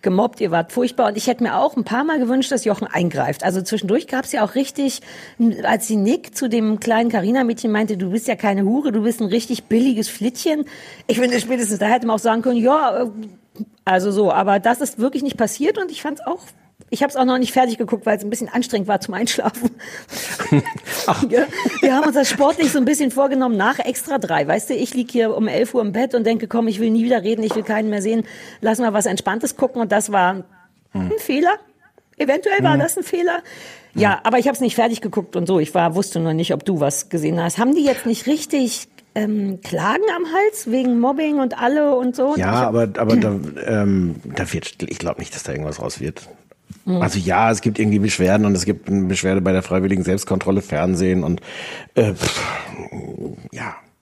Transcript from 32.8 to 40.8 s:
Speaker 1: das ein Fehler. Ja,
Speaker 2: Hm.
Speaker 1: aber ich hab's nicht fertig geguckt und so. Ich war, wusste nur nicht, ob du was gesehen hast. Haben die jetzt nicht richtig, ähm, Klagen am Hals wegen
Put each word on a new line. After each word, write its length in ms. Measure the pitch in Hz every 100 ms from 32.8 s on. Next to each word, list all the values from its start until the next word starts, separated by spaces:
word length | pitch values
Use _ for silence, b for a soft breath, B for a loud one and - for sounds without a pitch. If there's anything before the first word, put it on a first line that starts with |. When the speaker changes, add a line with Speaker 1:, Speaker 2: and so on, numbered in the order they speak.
Speaker 1:
das 160 | 302 392
ein 60 |
Fehler. 380 | - 349 349 349 - B B B B
Ja, 180 | - 202
Speaker 2:
Hm. 60 | 190
Speaker 1:
aber 140 | 226 247
ich 100 | 240
hab's 120 | 269
nicht 140 | 247 -
fertig 240 | 233 226
geguckt 360 | 214 214 180 -
und 100 | 170
so. 120 | 185
Ich 140 | 151
war, 200 | 180 170
wusste 260 | 165 202 170
nur 120 | 165
nicht, 220 | 160 170
ob 100 | 165
du 160 | - 180
was 280 | 143 139 -
gesehen 340 | 170 151 170
hast. 160 | 170 175
Haben 160 | 247
die 100 | 311
jetzt 220 | 285 247 240
nicht 200 | 226 -
richtig, 600 | 302 - 294 247 - - - _ -
ähm, 440 | 214 214 196 190
Klagen 420 | - 165 170 277 427 349
am 80 | 339
Hals 380 | 339 415 427 -
wegen 280 | 247